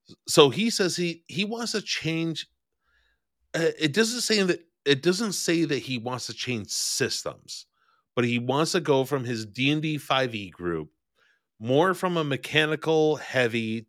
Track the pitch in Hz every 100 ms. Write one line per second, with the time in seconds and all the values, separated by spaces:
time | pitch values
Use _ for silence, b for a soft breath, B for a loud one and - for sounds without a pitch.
0 | - - - - 143 123 226 - 185 151
1 | 175 165 - 139 202 233 226 214 - -
2 | 156 165 165 151 - _ _ _ _ _
3 | _ _ _ _ _ 156 165 151 156 139
4 | 226 240 - 214 185 165 - _ - 139
5 | 160 185 226 170 - 170 151 135 127 123
6 | 117 127 - 113 - 120 95 - - -
7 | 117 - 80 - - - - _ _ _
8 | _ - 120 120 117 135 160 185 151 139
9 | 131 139 120 113 110 110 135 151 156 151
10 | - 135 131 110 95 - 87 82 78 _
11 | _ _ _ _ _ - 113 135 185 180
12 | 185 170 151 131 - 151 156 156 160 160
13 | 156 139 - 127 120 113 113 113